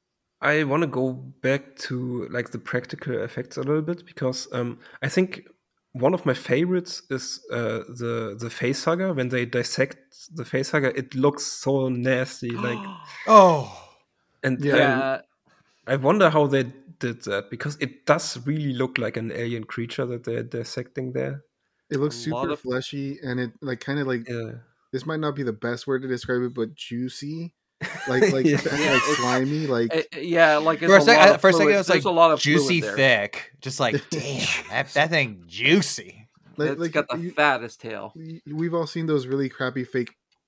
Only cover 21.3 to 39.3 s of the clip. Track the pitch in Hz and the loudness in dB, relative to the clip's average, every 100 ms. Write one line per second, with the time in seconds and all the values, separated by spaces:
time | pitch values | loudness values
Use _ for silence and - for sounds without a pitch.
21.3 | 139 - _ _ _ - 135 147 120 135 | -8 -16 _ _ _ -8 -4 -4 -4 -6
22.3 | 120 139 147 127 127 - 143 139 143 135 | -4 -4 -6 -6 -6 -6 -8 -8 -8 -6
23.3 | 123 120 - 139 123 - 147 135 123 117 | -4 -6 -8 -8 -8 -6 -4 -2 -4 -6
24.3 | 117 113 117 - _ _ 131 143 156 151 | -8 -10 -14 -20 _ _ -8 -6 -4 -4
25.3 | 139 123 104 120 120 - 131 131 123 - | -4 -4 -4 -4 -4 -2 -4 -2 -6 -2
26.3 | 123 123 127 113 156 - 120 127 - 143 | -2 -2 -4 -6 -8 -10 -8 -8 -8 -10
27.3 | 165 170 - _ - - - - 127 196 | -10 -10 -14 _ -14 -12 -8 -2 4 4
28.3 | 135 151 143 - 143 147 131 135 147 127 | 6 4 2 0 0 2 2 2 0 0
29.3 | 127 131 151 151 120 117 160 - 170 170 | 0 0 -2 0 0 0 -2 -4 -6 0
30.3 | 160 160 151 156 156 170 196 180 240 190 | 6 6 6 2 2 8 8 10 10 10
31.3 | - 190 175 - 196 185 165 185 170 165 | 8 6 6 6 4 4 2 4 6 6
32.3 | 147 147 156 139 175 107 104 135 113 104 | 6 2 4 4 2 0 4 6 6 2
33.3 | - - _ 135 - 123 139 - 156 143 | -6 -14 _ -8 -2 0 0 -4 -6 -4
34.3 | 135 - - - 117 139 143 160 160 127 | -4 -2 -4 -4 -4 0 2 2 2 0
35.3 | 95 85 92 127 190 - - 92 107 113 | -6 -14 -2 4 6 4 0 -8 -20 -20
36.3 | _ _ - 151 139 170 156 - 139 175 | _ _ -4 -4 -2 -2 -2 -2 -4 -6
37.3 | 151 147 127 113 - 117 104 107 160 160 | 0 0 0 -4 -12 -12 -12 -12 -16 -18
38.3 | 165 147 151 170 170 160 170 160 151 127 | -16 -10 -6 -4 -2 -4 -4 0 0 0